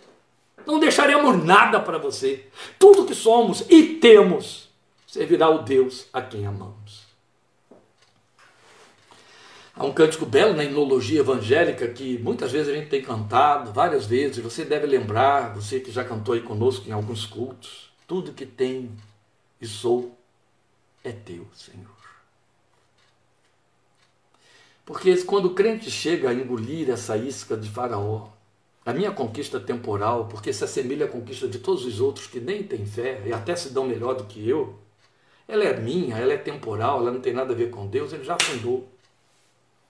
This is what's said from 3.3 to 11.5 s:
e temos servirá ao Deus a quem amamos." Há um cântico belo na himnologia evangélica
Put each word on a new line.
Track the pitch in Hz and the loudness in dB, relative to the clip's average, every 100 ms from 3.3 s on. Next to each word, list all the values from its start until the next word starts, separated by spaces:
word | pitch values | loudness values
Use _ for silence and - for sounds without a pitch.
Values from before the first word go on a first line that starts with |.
| 233 214 - - | 4 4 0 8
e | 330 - - | 10 10 6
temos | 240 214 190 156 - - - _ _ _ _ | 10 10 10 2 -4 -16 -20 _ _ _ _
servirá | - 151 165 160 | -8 0 4 4
ao | 156 | 4
Deus | 107 131 127 - - | 2 2 2 -2 -10
a | 127 | -10
quem | 104 107 101 | -8 -8 -8
amamos." | 98 98 104 - - - _ _ _ _ _ _ - _ _ _ _ _ _ _ _ _ - - _ _ - - - - - - | -8 -12 -18 -20 -20 -20 _ _ _ _ _ _ -20 _ _ _ _ _ _ _ _ _ -20 -20 _ _ -20 -20 -20 -20 -20 -20
Há | - 139 | -6 -4
um | |
cântico | 139 156 - 139 | 4 4 4 0
belo | 139 214 | 4 4
na | 160 143 | 2 0
himnologia | 139 143 131 107 151 | 0 2 2 2 0
evangélica | 127 127 107 | 2 0 2